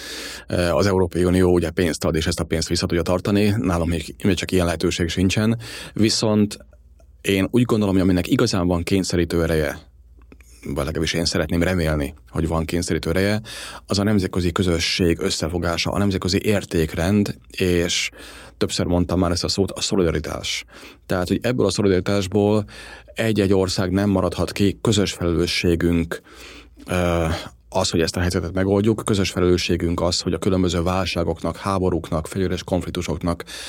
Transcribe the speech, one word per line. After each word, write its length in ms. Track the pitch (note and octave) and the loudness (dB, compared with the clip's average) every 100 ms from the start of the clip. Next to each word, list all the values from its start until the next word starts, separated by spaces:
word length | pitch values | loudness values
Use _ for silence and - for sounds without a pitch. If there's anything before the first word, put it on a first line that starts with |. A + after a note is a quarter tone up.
| - - - - - | -14 -12 -12 -14 -4
Ö, 80 | F#2 | 0
az 240 | F2 D2+ G2 | 2 4 4
Európai 380 | F#2+ F2 E2+ | 4 2 2
Unió 300 | F2+ F2+ F#2 | 2 4 6
ugye 160 | F2+ E2 | 4 2
pénzt 340 | D#2 E2+ D2 | 0 0 0
ad, 120 | D#2 D#2+ | -2 0
és 120 | E2 | -2
ezt 120 | E2 | -2
a 40 | |
pénzt 240 | E2 E2 - | -2 -2 -2
vissza 180 | F2 F#2+ | -2 0
tudja 180 | F2 | 0
tartani. 500 | E2 F2+ G#2+ G2+ G#2 G#2+ | 0 0 2 2 2 2
Nálunk 320 | - E2+ E2 | 0 0 0
még, 260 | E2 - - | -2 -4 -4
még 120 | G#2+ F#2+ | -2 -2
csak 160 | - | 0
ilyen 140 | F#2 F2 | 2 2
lehetőség 440 | E2 F2+ E2+ E2+ | 0 -2 0 -2
sincsen. 500 | - F#2 A2 A2 A2+ - - - | 0 2 2 0 -2 -6 -14 -10
Viszont 640 | - G#2+ - A2+ G#2+ G#2 - - - - - - - | 0 0 2 2 4 2 -2 -16 -20 -20 -20 -20 -8
én 260 | - G2 F#2+ | 0 0 2
úgy 120 | A#2+ | 2
gondolom, 300 | B2 A2+ G#2 | 2 2 4
hogy 100 | F#2+ | 4
aminek 240 | F2+ F2+ - | 4 2 2
igazán 400 | C3+ A#2+ G2+ F2 | 0 2 2 0
van 160 | F2 | 0
kényszerítő 600 | E2+ G2 F2+ F2+ E2+ F2 | 0 0 0 0 0 0
ereje, 340 | E2 D#2+ C#2+ D#2 - - - - - - - - - | 2 2 0 -4 -14 -20 -20 -20 -20 -20 -20 -16 -8
vagy 200 | C#2+ C#2+ | -4 -4
legalábbis 280 | D2+ D#2 | -2 -2
én 120 | E2 E2+ | -2 -2
szeretném 380 | F2+ - E2+ | -2 0 0
remélni, 500 | E2+ F#2 D#2 D2+ C#2+ - - | 2 2 0 0 -4 -8 -8
hogy 180 | E2 D#2+ | -4 -2
van 180 | E2 D#2+ | -2 -2
kényszerítő 440 | F2 E2+ D#2+ - | -4 -2 -2 0
ereje, 320 | E2+ G2 G#2+ A2 - - - - | 0 0 0 -4 -14 -14 -16 -2
az 120 | G2 | 0
a 40 | |
nemzetközi 480 | G2+ G#2 F#2 F#2+ F2 | 2 2 2 0 0
közösség 680 | E2 F#2 E2 - - F2 E2+ | 0 2 0 0 0 2 2
összefogása, 720 | F#2+ - D#2+ F2 F2 E2+ F2 | -2 -2 -4 -2 -2 -2 -2
a 60 | - | 0
nemzetközi 420 | G2+ F#2 F#2 F#2+ | 0 0 0 0
értékrend, 920 | - G2+ - F2+ D#2+ E2+ E2+ G#2 G2 - - | 0 -2 0 -2 -2 0 0 2 0 -4 -12
és 600 | - F#2 F2 F2 - - - - - - - | -2 0 2 0 -2 -4 -8 -18 -20 -20 -6
többször 280 | G2+ - E2+ | -4 -2 0
mondtam 340 | F2 F2 F2+ | 2 2 0
már 120 | F2 | 0
ezt 120 | F2+ | 0
a 40 | F2 | -2
szót, 240 | - F#2 | -2 -2
a 100 | - | -2
szolidaritás. 840 | - G2 E2+ D#2 D2+ D#2 - - - - - - - | -2 2 2 0 -4 -8 -6 -8 -10 -20 -20 -20 -4
Tehát, 220 | F#2 F2+ | -2 0
hogy 120 | G2 | 0
ebből 240 | A#2 B2+ G2+ | 0 0 0
a 40 | |
szolidaritásból 960 | - G2+ F#2 F#2+ G2+ F#2 G#2 G2+ G#2+ G#2 - - - - | 2 2 2 2 -2 0 2 4 2 -2 -12 -18 -18 -14
egy-egy 400 | - A2+ G#2+ F#2+ | -4 0 2 4
ország 380 | G2 F#2+ - F#2 | 4 2 0 0
nem 180 | F#2+ G#2 | 2 2
maradhat 420 | F#2 F2+ - E2+ | 2 0 -2 -4
ki, 260 | - G2+ - | 0 0 2
közös 300 | A#2+ G#2 F#2 | 0 2 0
felelősségünk, 1080 | - F2 E2 E2+ - F2+ E2 E2+ F2 E2 - - - - - - - - | 0 0 0 0 0 2 2 2 2 0 -6 -12 -20 -20 -20 -20 -20 -4
ö, 380 | F2+ F2 E2+ E2 F2 - - - | 0 2 2 0 -2 -6 -18 -6
az, 200 | F#2 F#2 | -2 0
hogy 120 | F2+ | 0
ezt 140 | D#2+ - | 0 0
a 40 | |
helyzetet 340 | F2 F2+ F2 | 0 -2 -2
megoldjuk, 480 | F#2 F#2+ G2+ A2 G#2 - | -2 2 4 4 0 0
közös 240 | G2+ F#2 | 0 0
felelősségünk 720 | - F2+ F2 - F2 E2+ F2 | 2 4 4 2 0 0 0
az, 200 | F2 - | 0 0
hogy 120 | F#2 | -2
a 40 | F2 | -2
különböző 440 | G#2 F#2 F2+ F2 | 0 2 2 2
válságoknak, 760 | E2+ F#2 F2+ F2 E2+ D#2+ E2+ D#2+ | 0 0 -2 -2 -2 -2 -4 -4
háborúknak, 720 | G2 G2 F#2 E2+ - D#2+ D#2 | -4 0 0 0 -2 -4 -4
fegyveres 360 | G2 F2+ F2+ | -4 -4 -4
konfliktusoknak 800 | - F#2 D#2+ F2 E2+ D#2+ F2 E2+ - - | -2 -2 -2 -6 -6 -4 -4 -4 -8 -14